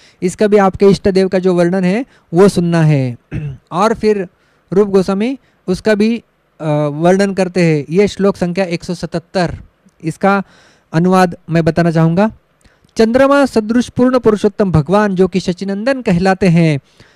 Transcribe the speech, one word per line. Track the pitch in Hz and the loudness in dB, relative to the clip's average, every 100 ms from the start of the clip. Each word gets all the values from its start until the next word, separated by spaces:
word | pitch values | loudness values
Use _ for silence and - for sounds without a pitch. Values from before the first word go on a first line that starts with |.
| _ _ | _ _
इसका | 180 - 214 | -6 -2 2
भी | 208 | 4
आपके | 190 - 202 | 2 4 2
इष्ट | 196 - | 4 2
देव | 190 190 | 0 0
का | 190 | 0
जो | 185 175 | 0 0
वर्णन | 175 190 | 0 0
है | 180 208 269 _ _ | -2 -2 -6 _ _
वो | 170 196 | 2 4
सुनना | 180 175 170 | 2 0 2
है। | 156 143 127 117 _ | 2 2 -2 -8 _
<clears throat> | - 147 131 _ | -10 -10 -14 _
और | 160 214 | -2 0
फिर | 226 214 208 180 _ _ _ _ | 0 -2 -2 -4 _ _ _ _
रूप | 175 208 | 0 2
गोस्वामी | 190 185 190 233 269 _ _ - | 0 0 -2 -4 -6 _ _ -8
उसका | 185 214 208 | -4 -2 0
भी, | 214 233 - _ _ _ | 0 -2 -10 _ _ _
अ, | 156 147 147 | -4 -2 -2
वर्णन | 147 170 190 202 | 0 0 2 0
करते | 190 180 185 | -2 -4 0
हैं। | 170 151 139 | 0 0 -2
ये | 170 202 | 0 0
श्लोक | - 196 - | 0 -2 -2
संख्या | 175 175 185 | -4 -4 -6
एक | 175 | -6
सौ | - | -8
सतहत्तर, | 170 170 170 - 190 170 - - _ _ _ | -10 -8 -10 -6 -4 -4 -6 -16 _ _ _
इसका | 160 - 196 202 - _ _ _ _ | -10 -2 0 0 -4 _ _ _ _
अनुवाद | 160 180 185 180 - - | -2 2 2 0 -2 -4
मैं | 165 165 | -2 0
बताना | 160 170 | 0 0
चाहूँगा। | 165 165 170 220 - _ _ _ _ _ - | 2 0 2 -2 -4 _ _ _ _ _ -2
"चंद्रमा | 220 254 277 277 269 | 2 4 2 2 2
सदृश | 226 214 240 - | 0 0 -2 -2
पूर्ण | - 254 254 | 0 0 2
पुरुषोत्तम | 233 208 208 - 202 | 2 0 -2 -2 0
भगवान, | 156 147 202 208 180 | 0 0 0 0 0
जो | 185 | 0
कि | 185 | 0
शचीनंदन | 185 175 196 196 233 269 | -4 -6 -6 -4 -4 -4
कहलाते | 233 175 190 190 190 | -2 0 0 2 2
हैं, | 165 165 143 - _ _ | 4 2 0 -6 _ _